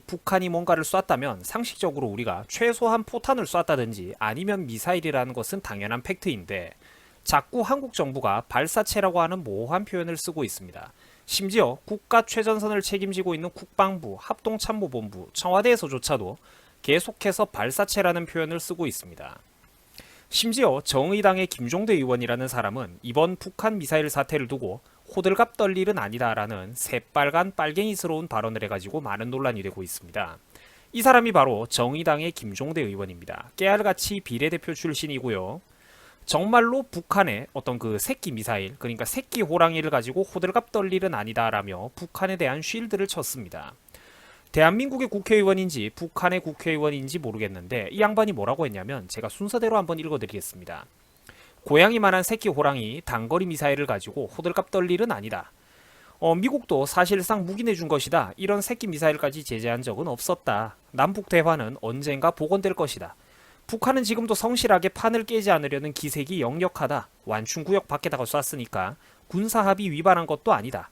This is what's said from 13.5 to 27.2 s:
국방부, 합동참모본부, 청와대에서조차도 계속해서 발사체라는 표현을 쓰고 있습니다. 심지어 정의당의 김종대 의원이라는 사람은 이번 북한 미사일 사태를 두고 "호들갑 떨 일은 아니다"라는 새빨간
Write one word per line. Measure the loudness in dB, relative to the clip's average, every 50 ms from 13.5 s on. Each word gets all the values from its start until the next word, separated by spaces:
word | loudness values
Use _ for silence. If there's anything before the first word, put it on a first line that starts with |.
국방부, | -10 -12 -20 -6 _ 2 2 2 2 -4 -8 -10 -12 -10
합동참모본부, | -6 -6 -6 -4 -2 -4 -4 -4 -4 -4 -2 -2 -4 -4 -4 -4 -6 -6 -10 -12 -14 -10
청와대에서조차도 | -8 -4 0 2 4 4 6 6 4 4 2 -4 -6 -4 -2 0 0 0 -2 -4 -8 -10 _ -20 -20 -20 _ _ _ _
계속해서 | 2 4 4 4 2 -2 -8 -2 -2 0 2 0 0
발사체라는 | -2 -2 -4 -4 -2 0 0 0 0 2 2 2 2 2 0 -4
표현을 | -4 -4 -4 -2 -2 -4 -6
쓰고 | -6 -6 -6 -4 -4
있습니다. | -4 -4 -8 -12 -14 -16 -16 -16 -16 -16 -20 _ _ _ _ _ _ _ _ _ _ -20 -20 -20 -20 -20 -20 -12 -4
심지어 | -2 0 0 0 2 4 4 4 4 2 0
정의당의 | 0 2 2 2 2 2 4 4 4 4 4 0 -2
김종대 | -2 -6 -4 -2 -2 -2 2 2 4
의원이라는 | 4 4 2 2 0 0 -2 -2 -2 -2
사람은 | -4 -2 -2 -2 -2 -2 -4 -8 -8 -12 -12
이번 | -8 -2 2 4 4 4 2
북한 | -4 -8 -14 -8 -2 -2 -2 0 -2
미사일 | -2 0 2 2 2 2
사태를 | 0 -2 -2 0 0 -2 -2
두고 | -2 -4 -4 -4 -6 -6 -8 _ _ _ _ _ -6 -2
"호들갑 | 2 2 4 6 4 4 2 2
떨 | 0 2 2 2
일은 | 2 0 0 0 -2
아니다"라는 | -2 -4 -2 0 0 0 0 0 -2 -4 -6 -8 -10 -10 -8
새빨간 | -8 -6 -4 -4 -4 -4 _ 2 2